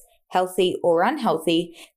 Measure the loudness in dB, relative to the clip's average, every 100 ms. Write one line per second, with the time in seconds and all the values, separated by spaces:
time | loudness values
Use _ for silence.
0 | -10 _ _ -2 -2 0 -2 0 0 2
1 | 0 0 -2 -2 0 -2 -2 -10 -20